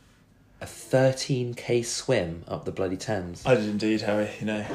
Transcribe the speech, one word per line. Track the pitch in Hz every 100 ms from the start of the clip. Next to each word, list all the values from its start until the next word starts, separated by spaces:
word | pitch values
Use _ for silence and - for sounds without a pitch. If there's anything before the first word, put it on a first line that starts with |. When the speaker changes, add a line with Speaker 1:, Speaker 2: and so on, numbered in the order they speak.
| _ _ _ _ _ _
Speaker 1:
a | -
thirteen | - - 131 131 131 - 131 123
K | 120 - 120
swim | 117 - - 120 87 85 -
up | 98
the | -
bloody | 92 95 92
Thames. | - 104 90 85 -
Speaker 2:
I |
did | 120
indeed, | 107 104 107 110
Harry. | 110 104 104 -
You | 107
know, | 107 101